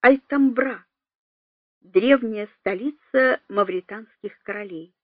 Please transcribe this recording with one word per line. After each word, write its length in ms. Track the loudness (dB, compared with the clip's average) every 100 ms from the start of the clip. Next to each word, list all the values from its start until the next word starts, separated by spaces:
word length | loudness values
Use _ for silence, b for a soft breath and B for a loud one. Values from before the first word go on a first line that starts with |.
Альтамбра, 840 | 4 2 _ 2 2 2 -4 -6 _ _ _ _ _ _ _ _ _ _
древняя 680 | _ 0 4 2 2 -6 -10 _
столица 800 | -6 -4 -6 -10 _ 0 2 0 _
мавританских 920 | -2 -2 -2 -8 -18 -18 _ -16 -16
королей. 520 | -12 -10 -10 -14 -16 _